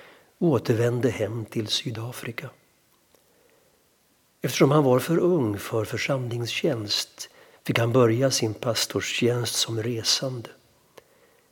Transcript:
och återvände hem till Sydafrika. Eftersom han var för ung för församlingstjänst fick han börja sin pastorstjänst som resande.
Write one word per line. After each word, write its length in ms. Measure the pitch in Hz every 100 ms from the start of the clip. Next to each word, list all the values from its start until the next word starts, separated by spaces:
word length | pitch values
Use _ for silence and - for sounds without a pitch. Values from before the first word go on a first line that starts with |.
| - - _ -
och 100 | 175
återvände 600 | 123 - 113 120 123 123
hem 360 | 104 104 113 104
till 220 | 120 107
Sydafrika. 840 | - - 110 117 123 - - 131 - _ _ _ _ _ _ _ _ _ _ _ _ _ _ _ _ _ _
Eftersom 300 | 139 - 139
han 120 | 151
var 160 | 135 127
för 180 | 127 165
ung 400 | 175 175 113 101
för 280 | - 117 104
församlingstjänst 1400 | 113 - 135 120 120 117 - 175 120 107 - - - - - - _ -
fick 140 | 123
han 120 | 117
börja 400 | 127 117 113 135
sin 220 | 123 113
pastorstjänst 1000 | 104 123 110 - 101 - - 117 120 113 -
som 280 | - 113
resande. 640 | 113 113 107 - 135 127 110 - _ _ _ - _ _ _ _ _